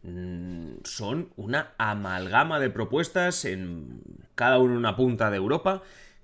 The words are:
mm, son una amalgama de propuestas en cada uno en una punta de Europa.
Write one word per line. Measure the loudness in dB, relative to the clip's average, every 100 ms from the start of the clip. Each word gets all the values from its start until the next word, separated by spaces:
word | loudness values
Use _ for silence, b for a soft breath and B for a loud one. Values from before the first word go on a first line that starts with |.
mm, | -10 -10 -8 -8 -8 -10 -10 -12
son | -12 -8 -4 -4 -6 -10
una | -4 -4 -4 -4
amalgama | -2 -2 -4 -4 2 4 4 2
de | 0
propuestas | -2 0 0 0 0 0 0
en | -4 -4 -6 -8 -12 -14 -16 -20 -16
cada | 0 4 6
uno | 6
en | 4
una | 0 2
punta | 2 4 0
de | 2
Europa. | 2 2 0 -2 B B B B